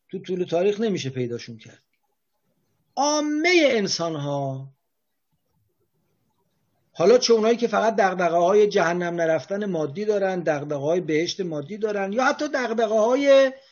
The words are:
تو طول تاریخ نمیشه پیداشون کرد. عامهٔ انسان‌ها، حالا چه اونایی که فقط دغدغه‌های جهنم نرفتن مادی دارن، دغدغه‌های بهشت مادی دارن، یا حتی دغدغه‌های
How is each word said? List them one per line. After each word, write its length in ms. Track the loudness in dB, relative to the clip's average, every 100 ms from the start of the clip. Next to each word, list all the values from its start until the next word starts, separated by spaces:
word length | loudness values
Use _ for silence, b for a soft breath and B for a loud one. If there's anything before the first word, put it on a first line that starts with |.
| _
تو 100 | -14
طول 260 | -8 -6
تاریخ 360 | -2 0 0 0
نمیشه 300 | -2 -2 -4
پیداشون 480 | -6 -6 -6 -12 -18
کرد. 240 | -20 -20 _ _ _ _ _ _ _ _ _ _ _ -2
عامهٔ 720 | 0 0 -2 -2 2 4 4
انسان‌ها، 1000 | 2 -2 -4 -4 -4 -4 -4 -4 -8 -12 _ _ _ _ _ _ _ _ _ _ _ _ _ _ _ _ _ _ _ _ _ _
حالا 260 | 2 4 6
چه 140 | 4
اونایی 240 | 4 4 2
که 120 | 0
فقط 280 | 0 0 2
دغدغه‌های 680 | 0 2 0 2 4 4 4
جهنم 480 | 2 0 0 -2
نرفتن 500 | -2 0 -2 -4 -6
مادی 400 | -4 -4 -4 -4
دارن، 360 | -2 -2 -2 -2
دغدغه‌های 600 | -4 -4 -4 -4 -2 -2
بهشت 400 | 0 -2 -2 -6
مادی 380 | -6 -8 -8 -6
دارن، 340 | -6 -4 -4
یا 120 | 0
حتی 240 | 0 0 -4
دغدغه‌های 1040 | -4 -4 -2 0 2 2 2 6 6 4 0 b